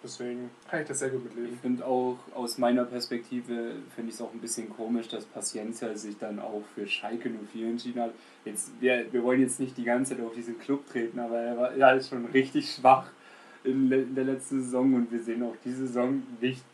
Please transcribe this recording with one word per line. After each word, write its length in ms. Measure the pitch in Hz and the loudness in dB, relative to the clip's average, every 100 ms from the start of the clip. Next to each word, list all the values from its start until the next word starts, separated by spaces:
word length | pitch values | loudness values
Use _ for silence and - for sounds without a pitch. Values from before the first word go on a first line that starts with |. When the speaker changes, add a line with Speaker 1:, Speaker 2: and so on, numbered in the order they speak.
Speaker 1:
Deswegen 460 | 123 - 123 123 123 - - | -14 -8 -6 -6 -8 -14 -6
kann 120 | 160 | -6
ich 60 | 151 | -4
das 120 | 139 | -2
sehr 100 | 135 | -2
gut 140 | 127 | -2
mitleben. 300 | 120 113 120 | -6 -8 -8
Speaker 2:
Ich 60 | 123 | -4
finde 240 | 127 123 127 | -2 0 2
auch, 320 | 127 127 123 - | 2 2 -2 -10
aus 240 | - 120 - | -8 -6 2
meiner 260 | 123 123 | 4 4
Perspektive 880 | 120 123 - 120 117 123 120 117 117 - - - | 2 -4 -4 -6 -4 -8 -4 -4 -4 -8 -12 -10
finde 160 | 113 | -10
ich's 80 | - | -8
auch 140 | 113 | -10
ein 60 | 117 | -8
bisschen 300 | 117 - 110 107 | -8 -6 -8 -8
komisch, 320 | 113 120 113 | -2 -2 -2
dass 180 | 113 101 | -8 -10
Paciencia 680 | - 101 110 107 113 117 104 | -8 -6 -6 -6 -6 -6 -6
sich 220 | 107 104 | -8 -8
dann 220 | 110 104 | -8 -6
auch 240 | 107 104 104 | -6 -8 -8
für 140 | - 101 | -8 -6
Schalke 420 | - 107 117 120 | -4 -4 -6 -6
null 160 | 110 104 | -8 -10
vier 140 | 113 113 | -6 -4
entschieden 340 | 117 123 120 | -4 -4 -4
hat. 100 | 117 - - - - | -4 -6 -20 -16 -10
Jetzt, 260 | 104 - 117 | -8 -8 0
wir, 240 | 123 123 110 | 2 2 2
wir 100 | 123 | 0
wollen 180 | 120 127 | 4 6
jetzt 180 | 127 - | 4 2
nicht 180 | 131 - | -4 -4
die 60 | 120 | 0
ganze 300 | 123 131 120 | 2 2 -2
Zeit 80 | 117 | -6
auf 80 | |
diesen 260 | 117 117 - | -6 -8 -10
Club 260 | - 139 - | -2 -2 -2
treten, 300 | 127 117 123 | -4 -4 -4
aber 180 | 117 117 | -2 -2
er 180 | 117 120 | -2 0
war, 160 | 123 | 0
er 240 | 131 135 131 | 8 8 8
ist 140 | - | 2
schon 160 | 127 117 | -6 2
richtig 460 | 135 131 151 139 | 4 4 0 -2
schwach 400 | - 127 131 - - - - - - | 4 8 8 6 -16 -20 -20 -20 -6
in 260 | 131 131 131 | -2 4 4
le-, 120 | 131 | 4
in 140 | 131 131 | 2 0
der 100 | 131 | 0
letzten 380 | 131 - 135 | -2 -2 -4
Saison 300 | 127 127 135 127 | 0 2 6 6
und 160 | 117 | 4
wir 80 | 117 | 0
sehen 220 | 113 117 | -2 -2
auch 120 | 120 113 | -2 -4
diese 220 | 123 127 131 | -8 -4 -2
Saison 360 | 120 127 139 127 120 | 0 0 0 -4 -4
nicht 220 | 123 131 - | -2 -2 -10